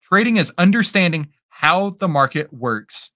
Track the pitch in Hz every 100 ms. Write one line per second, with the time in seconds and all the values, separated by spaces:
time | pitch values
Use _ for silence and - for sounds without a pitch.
0 | _ 190 233 220 156 - 180 226 208 202
1 | 180 160 147 _ _ - 151 175 202 190
2 | 190 147 135 156 147 131 120 110 104 -
3 | -